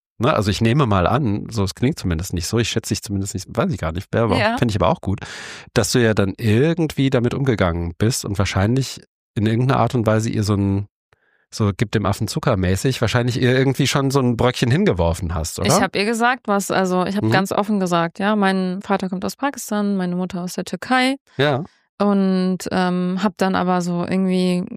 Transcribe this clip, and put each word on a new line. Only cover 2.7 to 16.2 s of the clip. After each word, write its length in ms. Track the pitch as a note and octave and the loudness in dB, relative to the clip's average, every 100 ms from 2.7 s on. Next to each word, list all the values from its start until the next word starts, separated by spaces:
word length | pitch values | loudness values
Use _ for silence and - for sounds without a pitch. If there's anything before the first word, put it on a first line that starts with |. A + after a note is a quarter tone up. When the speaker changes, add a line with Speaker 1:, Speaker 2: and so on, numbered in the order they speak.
| A#2 - | -4 -4
Speaker 1:
dich 80 | G#2 | -6
zumindest 320 | - G2 G2 | -4 -6 -4
nicht, 140 | A#2 - | -8 -6
weiß 220 | - F#3 | -4 -2
ich 80 | G#2+ | -2
gar 120 | D#2+ | -4
nicht, 200 | D#2+ - | -6 -4
wäre 120 | A2+ A2+ | 0 2
aber 100 | - | 2
auch, 40 | |
Speaker 2:
Ja. 160 | G#3 A#3 | 0 0
Speaker 1:
fänd 140 | B2 | 0
ich 60 | G2 | 2
aber 120 | F2 | 0
auch 120 | E3+ | 0
gut, 180 | - F#2 - - - - - | -2 -6 -8 -14 -16 -18 -4
dass 180 | - G2+ | 0 2
du 60 | C3 | 4
ja 140 | A2+ | 4
dann 200 | G#2+ G2 - | 4 0 0
irgendwie 720 | G#2+ A2 D#3 E3+ D#3 - C3+ | 2 2 2 0 -2 0 0
damit 240 | B2+ A#2+ | 2 0
umgegangen 600 | - C#3 A2+ F2+ E2+ E2+ - | 0 0 2 2 0 -4 -2
bist 280 | G#2+ - G2+ | 0 0 -4
und 120 | G2 | -2
wahrscheinlich 640 | F#2+ F#2+ G2+ C3 B2+ - - _ _ - | 0 2 2 2 -2 -8 -18 _ _ -2
in 100 | G#2 | 0
irgendeiner 340 | A2+ B2+ B2+ | 2 2 2
Art 160 | A#2 B2+ | 0 2
und 100 | G#2+ | 2
Weise 240 | A2 A2+ | 2 0
ihr 140 | A2 | -2
so 120 | G#2 G2+ | 0 2
ein, 320 | G2 G2 G2+ _ _ _ _ _ _ | 2 0 -4 _ _ _ _ _ _
so 200 | - G#2 F#2+ | -2 -2 0
„Gib 160 | G#2 | -2
dem 140 | A2 G2 | 0 0
Affen 220 | - G#2+ | -2 -4
Zucker“ 300 | D#3+ D3 G2 | -2 0 2
mäßig, 440 | F2+ F#2+ C#3 - | 2 2 0 0
wahrscheinlich 400 | A2+ B2 B2 A#2 | 0 2 0 2
ihr 160 | B2 B2+ | 2 4
irgendwie 300 | C3+ C3 C3+ | 2 2 0
schon 240 | D3 C3+ | 2 2
so 80 | C#3 | 2
ein 180 | B2 A#2+ | 2 2
Bröckchen 320 | B2 - B2 | 0 2 2
hingeworfen 640 | D3 G3+ F2+ E2 E2+ E2+ | 4 2 4 2 0 -2
hast, 240 | F2 D#2+ - | -4 -4 -2
oder? 100 | - F#3+ | 2 4
Speaker 2:
Ich 60 | |
hab 140 | G3 F#3 | 2 0
ihr 100 | G#3 | -2
gesagt, 420 | A3+ | 0